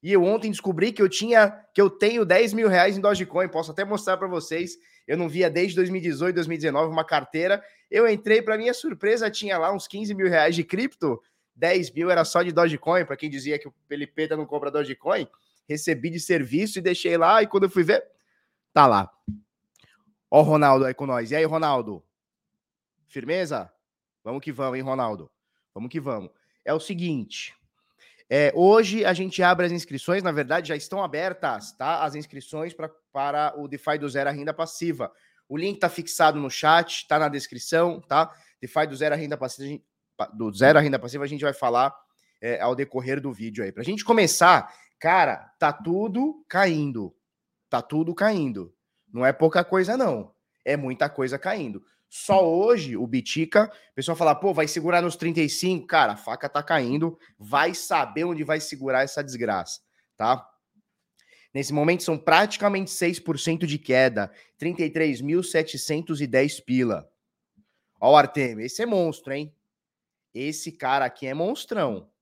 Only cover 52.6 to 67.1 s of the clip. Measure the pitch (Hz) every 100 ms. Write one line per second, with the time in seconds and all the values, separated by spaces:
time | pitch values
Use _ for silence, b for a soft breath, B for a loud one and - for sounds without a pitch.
52.6 | 214 240 143 117 120 123 110 - 160 -
53.6 | 214 B B - 135 165 165 143 196 160
54.6 | 156 160 160 175 175 165 165 165 151 -
55.6 | 180 185 - 160 123 104 - 120 139 147
56.6 | 147 165 120 143 165 165 b b 104 139
57.6 | 165 180 - 170 127 104 175 165 147 156
58.6 | 156 139 135 127 139 - 143 123 117 98
59.6 | 85 - _ _ _ _ 110 131 - _
60.6 | _ _ _ _ _ _ b b b 135
61.6 | 135 151 151 175 175 156 - 165 208 -
62.6 | 202 196 190 - 175 175 - 147 - 160
63.6 | 170 147 - 131 131 110 98 b b _
64.6 | 160 175 160 160 160 123 143 170 175 160
65.6 | 156 139 - 156 151 151 143 127 143 -
66.6 | - 127 120 90 76